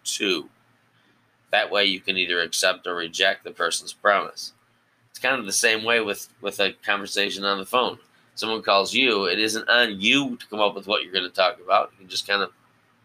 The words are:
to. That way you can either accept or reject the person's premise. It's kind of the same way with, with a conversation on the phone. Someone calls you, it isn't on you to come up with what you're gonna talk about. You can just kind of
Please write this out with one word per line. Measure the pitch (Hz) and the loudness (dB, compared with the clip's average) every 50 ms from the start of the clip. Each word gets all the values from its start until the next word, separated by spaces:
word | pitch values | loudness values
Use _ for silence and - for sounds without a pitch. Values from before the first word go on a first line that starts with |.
| _ | _
to. | - - - 107 98 90 78 69 - _ _ _ _ _ _ _ _ _ _ _ _ _ _ _ _ _ _ _ _ | -8 -4 -2 0 0 0 -2 -4 -8 _ _ _ _ _ _ _ _ _ _ _ _ _ _ _ _ _ _ _ _
That | - 104 107 - | 0 0 0 0
way | 90 104 101 | 0 2 2
you | 98 92 95 | 2 0 -2
can | - 98 95 | -4 -4 -2
either | 92 90 85 87 87 | -2 -2 0 0 -2
accept | 85 82 - - - 92 92 92 - | -2 -2 -2 0 0 0 0 0 -6
or | 92 90 | -6 -6
reject | 87 82 82 82 87 95 98 - - _ | -6 -6 -6 -2 0 0 0 0 -2 _
the | 87 | -16
person's | 85 - 87 82 - - - - - | -6 -4 -2 -2 -2 -4 -8 -12 -14
premise. | - - 104 101 95 80 - - - - - - _ _ _ _ _ _ _ _ _ _ _ | 0 2 4 4 4 2 -2 -8 -12 -14 -14 -16 _ _ _ _ _ _ _ _ _ _ _
It's | _ - | _ -4
kind | - 127 135 127 | -2 0 0 0
of | 107 | -2
the | 95 95 | -2 -2
same | - 117 113 110 110 107 | 2 2 2 2 2 2
way | 113 117 117 | 2 2 2
with, | 110 101 98 - - - _ _ | 2 0 -4 -6 -8 -16 _ _
with | - 101 - - | -8 -8 -2 0
a | 101 95 - | 0 -2 -2
conversation | - - 104 101 101 101 98 - 101 101 98 90 98 98 | -4 -2 -2 -2 -2 -2 -4 -2 -2 -2 -2 -2 -4 -2
on | 98 98 95 | -2 -2 -2
the | 95 | -4
phone. | - 123 127 120 98 92 - _ _ _ _ _ _ _ | 0 0 0 0 0 -4 -8 _ _ _ _ _ _ _
Someone | - 110 110 110 110 - | -8 -4 -4 -4 -2 2
calls | 107 101 98 95 90 101 | 4 4 4 4 2 2
you, | 120 135 123 107 98 98 | 2 2 4 2 2 2
it | 90 92 104 | 0 0 0
isn't | 110 110 107 110 - - | 0 0 -2 -2 0 2
on | 113 120 120 113 101 95 | 4 4 4 2 0 0
you | 101 113 131 139 139 131 120 | 2 2 4 2 2 -2 -6
to | - - | -10 -12
come | - 107 107 | -10 -2 0
up | 104 101 95 | 0 0 0
with | 98 - | -4 -4
what | 95 104 80 69 | -2 -2 -2 -2
you're | 90 92 | -4 -4
gonna | 95 90 87 | -4 -4 -2
talk | - - 92 90 85 85 | 0 2 2 2 0 -4
about. | 87 92 98 110 - - _ | -2 2 2 2 2 0 _
You | _ | _
can | 95 90 | -20 -10
just | 92 - - | -8 -8 -4
kind | - 101 101 95 | -2 -2 -2 -2
of | - - _ _ _ _ _ _ _ _ _ | -4 -8 _ _ _ _ _ _ _ _ _